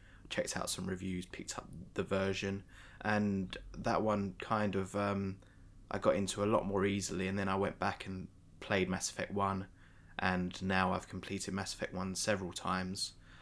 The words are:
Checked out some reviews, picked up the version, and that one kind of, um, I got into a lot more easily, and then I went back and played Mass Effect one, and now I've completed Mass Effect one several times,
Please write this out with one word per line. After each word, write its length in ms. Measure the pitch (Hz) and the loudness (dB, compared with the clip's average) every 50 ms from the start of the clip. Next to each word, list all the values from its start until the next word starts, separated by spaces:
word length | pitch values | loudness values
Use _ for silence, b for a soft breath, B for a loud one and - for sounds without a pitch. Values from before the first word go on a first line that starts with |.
| b b b b b - | b b b b b -4
Checked 260 | - - - - - | -2 -2 0 0 -2
out 140 | - - - | -2 -2 -2
some 160 | - - 92 | -2 -2 -2
reviews, 400 | 92 95 90 92 95 92 90 90 | -2 -2 -2 -2 -2 -2 -4 -4
picked 320 | - - - - - - - | -6 -10 -10 -8 -8 -8 -8
up 100 | - - 69 80 92 - | -10 -10 -12 -14 -14 -6
the 100 | - - | -4 -4
version, 600 | 95 - 98 95 95 98 95 - 98 98 98 98 - b b b b b b b | 0 2 2 2 4 2 2 0 -2 -2 -2 -4 -6 b b b b b b b
and 520 | - 107 107 104 104 104 98 98 92 92 - - - - - | 0 2 4 4 4 4 2 2 0 -2 -6 -10 -10 -10 -10
that 240 | - 113 120 107 82 | -2 0 2 2 4
one 340 | 107 110 104 101 98 98 90 - | 4 4 2 2 0 -2 -4 -6
kind 360 | - - 113 107 104 104 92 | -2 0 2 2 2 2 2
of, 200 | 98 95 95 - | 0 0 0 0
um, 400 | 101 101 101 101 98 98 95 95 b b b b b b b b b - - | 0 2 2 2 0 0 -2 -4 b b b b b b b b b -8 -6
I 80 | 104 98 | -4 2
got 180 | - 110 - | 4 4 4
into 260 | 95 101 92 - 107 | 4 2 0 0 2
a 40 | 101 | 4
lot 180 | 104 110 - - | 4 4 4 4
more 220 | 98 98 98 95 | 2 2 4 4
easily, 420 | 101 98 101 98 - - 90 95 95 | 4 2 0 0 -2 0 0 0 0
and 100 | 95 101 | 0 0
then 120 | 98 95 | 2 2
I 60 | 95 | 2
went 220 | 98 98 95 - - | 2 2 0 0 0
back 280 | - 101 - - - | 0 0 0 -2 -6
and 220 | 98 95 92 87 - - - - - - - | -6 -6 -6 -8 -10 -12 -18 -20 -20 -18 -12
played 280 | - - 107 98 92 90 | -2 2 4 4 4 4
Mass 220 | 92 92 - - | 2 0 -2 -4
Effect 200 | - - 92 - | -4 -4 -4 -2
one, 360 | 98 101 98 98 98 95 95 - b b b b b b b b b - | 0 2 2 2 2 0 -4 -6 b b b b b b b b b 0
and 440 | 95 92 90 90 90 90 - - | 2 4 4 4 2 0 -2 -2
now 320 | 95 95 95 92 92 92 92 | 0 4 4 6 6 4 4
I've 120 | 92 - | 0 -2
completed 460 | - - 92 - - 101 98 - - | -6 -8 -8 -6 -4 -4 -4 -4 -2
Mass 220 | 92 98 98 - - | -2 -2 -4 -4 -4
Effect 180 | - - - | -4 -4 -4
one 220 | - 90 92 95 92 | -2 -4 -4 -2 -2
several 400 | - - 110 104 95 95 87 85 | 0 0 0 0 0 -2 -4 -6
times, 580 | - - 90 92 92 92 92 95 - - - - b b b b b | -4 -2 0 0 0 0 -2 -4 -4 -6 -6 -8 b b b b b